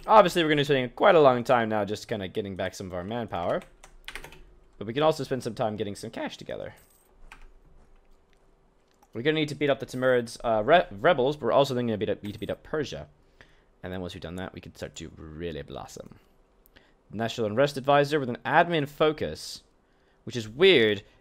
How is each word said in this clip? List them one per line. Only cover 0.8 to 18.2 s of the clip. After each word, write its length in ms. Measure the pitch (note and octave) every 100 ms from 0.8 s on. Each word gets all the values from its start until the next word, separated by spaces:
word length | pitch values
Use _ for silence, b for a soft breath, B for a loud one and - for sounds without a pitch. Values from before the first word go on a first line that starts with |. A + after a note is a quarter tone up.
| B2
quite 260 | - G#3+ F3
a 60 |
long 220 | C#3 B2
time 260 | A#2 B2 A2
now 160 | G#2+ G2+
just 220 | G#2 -
kinda 200 | A2 F#2
getting 280 | A2 G2 F#2+
back 200 | F#2+ -
some 120 | G2
of 60 |
our 100 | F2+
manpower. 580 | F#2 A#2+ A2 F#2 F2+ D#3+ - _ - - - - - - - - _ -
But 100 | G2+
we 60 |
can 100 | A#2+
also 200 | D#3 D3+
spend 180 | C3 C3
some 140 | A#2+ G#2
time 220 | A2+ G#2+
getting 180 | G#2 G2
some 160 | A2+
cash 240 | - D4 -
together. 400 | - A1 G1+ - _ _ _ _ - - - - _ - _ - _ _ _ _ _ _ _ _ _ _ _
We're 80 | A2+
gonna 140 | C3+ D#3
need 140 | D3
to 60 | C#3
beat 140 | D3
up 100 | C3
the 60 | A#2+
Timurids, 520 | C3 B2+ B2 A#2 -
uh, 200 | A#2+ A2
re-, 240 | G#2+ F3 -
rebels, 460 | G2 C#3+ D#3 B2+ D3
but 80 | A#2
we're 60 |
also 200 | F#2+ C#3
then 120 | B2 A#2+
gonna 100 | G#2
beat 120 | G#2
up, 120 | -
need 100 | G#2
to 60 | G2+
beat 100 | -
up 140 | F#2
Persia. 440 | - - C#3 D2+ D2 _ _ b b b b _
And 120 | F#2
then 80 | F#2
once 120 | F2+
we've 80 | F#2
done 140 | E2 F2+
that, 180 | F#2+
we 60 | F#2
can 160 | E2+ -
start 200 | D2+ -
to 160 | D#2+ -
really 460 | D#2+ D#2 E2+ D2
blossom. 580 | C#2 C2 - - - - _ _ _ _ _ b b b _
National 340 | G2 A2+ - G#2+
Unrest 320 | G#2+ C#3+ C#3
Advisor 420 | C3 C#3+ C#3+
with 100 | D3+